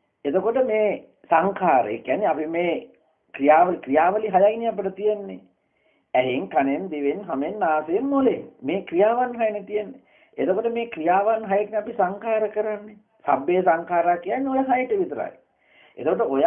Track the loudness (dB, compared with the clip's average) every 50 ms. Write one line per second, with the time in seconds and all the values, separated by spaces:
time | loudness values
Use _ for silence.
0 | _ _ _ _ -6 -2 -2 0 0 0 2 2 0 2 2 2 2 0 0 -4
1 | -8 -16 _ _ _ 2 2 4 4 2 0 0 2 4 4 4 4 2 -2 -6
2 | -4 -4 -2 0 0 0 0 0 -2 -4 -2 -2 0 -2 -2 -4 -6 -12 _ _
3 | _ _ _ _ _ _ -8 0 4 6 8 8 6 4 2 -4 -2 0 2 4
4 | 4 4 2 0 0 2 2 4 4 4 4 2 -2 -4 -2 -2 -4 -6 -6 -2
5 | -2 -2 -2 -2 -4 -12 -12 -14 -18 _ _ _ _ _ _ _ _ _ _ _
6 | _ _ 0 0 0 0 0 -4 -4 -2 0 0 0 0 0 -2 -4 -6 -6 -2
7 | -2 -2 -2 -2 -4 -6 -6 -4 -4 -4 -4 -2 0 0 0 0 0 -2 -2 -2
8 | 0 0 0 2 2 2 0 -2 -6 -12 -16 -10 -6 -4 -4 -4 -4 -2 0 2
9 | 4 4 4 2 0 -2 -2 -2 -2 -2 -2 -4 -8 -6 -6 -6 -6 -8 -12 -18
10 | _ _ _ _ _ _ _ -4 -2 -2 0 0 -2 -2 -2 -4 -6 -8 -8 -4
11 | 0 2 2 2 2 2 0 0 0 0 0 0 0 -2 -4 -6 -6 -6 -2 -2
12 | -2 -2 -2 -6 -4 -2 -2 0 -2 -2 -2 -4 -4 -4 -4 -8 -10 -16 -20 -20
13 | _ _ _ _ -2 0 0 0 0 0 0 2 4 2 2 2 0 -2 0 0
14 | 2 2 0 0 -2 -6 -4 -4 -2 -2 0 0 0 0 0 0 0 0 -2 -2
15 | -2 -2 -4 -8 -8 -10 -10 _ _ _ _ _ _ _ _ _ -20 _ _ -6
16 | -2 -2 0 0 0 -2 0 2 2